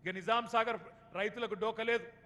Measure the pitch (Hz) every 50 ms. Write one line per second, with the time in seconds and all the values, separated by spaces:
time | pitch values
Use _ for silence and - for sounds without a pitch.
0 | - 175 185 190 180 208 226 240 233 190 - 226 226 208 226 196 165 - - -
1 | - - - 175 202 220 214 240 233 208 208 190 214 220 220 220 226 233 233 233
2 | 233 - - - -